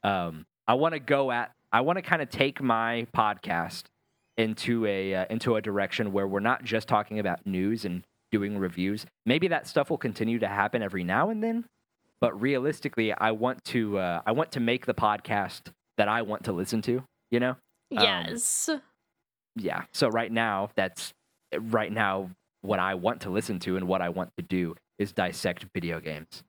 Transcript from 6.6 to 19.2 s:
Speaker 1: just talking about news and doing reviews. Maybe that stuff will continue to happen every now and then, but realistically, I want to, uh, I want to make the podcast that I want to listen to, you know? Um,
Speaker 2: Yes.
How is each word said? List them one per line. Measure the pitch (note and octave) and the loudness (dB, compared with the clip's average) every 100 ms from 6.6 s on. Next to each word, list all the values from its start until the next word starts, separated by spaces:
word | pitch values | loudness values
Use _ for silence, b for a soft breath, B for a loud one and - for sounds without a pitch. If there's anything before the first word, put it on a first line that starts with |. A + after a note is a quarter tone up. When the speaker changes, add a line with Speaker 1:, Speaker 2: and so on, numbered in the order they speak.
Speaker 1:
just | A#2+ A2 - | 0 -2 2
talking | A2 G#2 G#2+ | 0 2 -2
about | G2 F2 - | -2 -2 -2
news | F#2 F#2+ A2+ | 0 0 0
and | G2+ F2 - _ _ | -4 -8 -10 _ _
doing | G#2+ G2+ G#2 | 0 0 -2
reviews. | F#2 F2 F#2 G#2+ - _ - | -4 -2 -2 -2 -8 _ 0
Maybe | C#3 F3 | 2 2
that | E3 - | 0 0
stuff | - C#3+ | 0 0
will | D3+ | 0
continue | B2+ G#2+ A2 A#2 | -2 -2 0 0
to | G#2+ | 0
happen | G2+ G2+ A#2+ | 2 2 2
every | G2+ F#2 | -2 -2
now | F2 G2+ F3 | 0 2 2
and | A3 | 0
then, | A3+ A3+ A3+ _ _ _ _ _ | -2 -2 -6 _ _ _ _ _
but | A#2+ G2+ | -2 0
realistically, | B2 C#3 C3+ D#3 C#3+ - A2 | 0 0 0 -4 -6 0 0
I | - A2 | 2 0
want | A2 A#2+ C3 | 2 -2 -2
to, | - B2+ A2 G2+ | -2 0 0 0
uh, | F2+ E2+ | 0 0
I | F#2 | 0
want | A#2 D#3+ | 0 0
to | - | 0
make | A#2 B2+ - | 0 0 0
the | |
podcast | A2+ A2 G#2 - G#2+ F#2+ - - - _ - | 0 2 0 0 -2 -2 -8 -18 -20 _ 0
that | G#2 | 2
I | A2 | 2
want | G#2+ G#2+ | 0 -4
to | - | -2
listen | F#2 G2 A2+ | -2 0 -2
to, | G#2+ B2 C3 _ _ | 0 -2 -4 _ _
you | A#2+ | 0
know? | B2 B2+ _ _ _ A#3 | 0 -2 _ _ _ 2
Um, | |
Speaker 2:
Yes. | G#3 F#3 E3+ A#3 - - - D4+ - _ _ _ | 2 2 -4 -4 -2 -2 -2 -4 -6 _ _ _